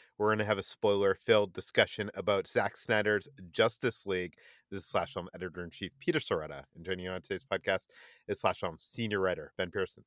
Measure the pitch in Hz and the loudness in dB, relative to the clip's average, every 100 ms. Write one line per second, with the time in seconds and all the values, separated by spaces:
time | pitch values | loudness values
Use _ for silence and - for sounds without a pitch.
0 | - - 104 107 107 98 - - 107 101 | -20 -2 2 2 2 0 -2 -2 2 4
1 | 98 95 - 107 101 90 - - 101 - | 4 2 4 4 4 -4 -4 4 4 2
2 | 104 98 95 98 - 120 101 - - 110 | -6 -4 2 2 2 0 0 -4 0 2
3 | 104 104 - - 90 95 113 - 123 - | 4 2 -2 -18 -12 2 2 2 -4 -4
4 | 98 92 90 - - - - 98 - 101 | -4 -2 -4 -10 -20 -20 -12 -10 -2 -2
5 | 85 95 90 - 90 90 87 - 95 _ | -2 -6 -10 -8 -10 -8 -10 -8 -12 _
6 | - 156 - 85 78 71 - 80 85 92 | -2 -2 0 -2 -4 -10 -14 -16 -8 -6
7 | 90 92 - 95 - 98 - 95 - - | -4 -8 -6 -6 -4 -4 0 -2 -2 -20
8 | - - - 101 101 90 92 78 - - | -20 -20 -6 0 2 2 -4 -6 -14 -6
9 | 110 104 95 82 71 - 90 101 92 - | -2 2 2 0 -6 -4 -4 -2 -4 -4